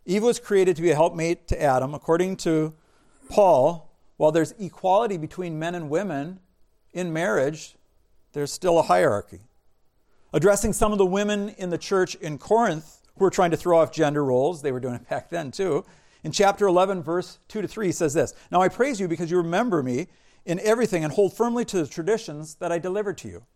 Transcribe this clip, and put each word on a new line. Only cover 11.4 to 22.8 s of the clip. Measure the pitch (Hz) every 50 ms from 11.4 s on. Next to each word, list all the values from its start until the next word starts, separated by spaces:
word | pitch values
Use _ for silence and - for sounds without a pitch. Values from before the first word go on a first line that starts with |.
| 202 214
in | - - 190 180
the | 175 160
church | - - 202 190 185 170 -
in | - - 156 151 127
Corinth | - - 214 226 233 208 160 160 156 - - _ _ _ _
who | - 196
were | 180
trying | - - 185 170
to | 160
throw | 151 - 175 170 165
off | 156 -
gender | - 160 156 143 147 147 147
roles, | 131 127 127 135 165 180 151
they | 143 143
were | 127 127
doing | 120 127 120
it | 117 - -
back | 151 131 - -
then | 170 170 156 131
too, | - - 190 185 139 160 - _ _ _ _ _ _ _ -
in | 156
chapter | 147 - 202 196 202 196 202
eleven, | 196 170 180 190 196 196 180 143
verse | 151 170 180 175 - - _ _
two | - - 214
to | 185 151
three, | - 220 220
he | 175
says | 151 - 170 151 131
this, | 165 127 - - - - -
"Now | 170 180
I | 185 185
praise | - - 247 285 269 196
you | 196
because | 175 165 160 175 156
you | 175
remember | 180 170 165 170 190 247 247 180 156
me | 131 127 123 131 180 - _ _ _ _ _ _ -
in | - 165 185
everything | 202 214 226 240 240 - 185 170 156
and | 151
hold | - 208 202 180 -
firmly | - 233 240 233 240 233
to | - - 185
the | 151
traditions | - - 170 165 175 226 220 220 - 151 147 156 151 -
that | - 170 170
I | 170 175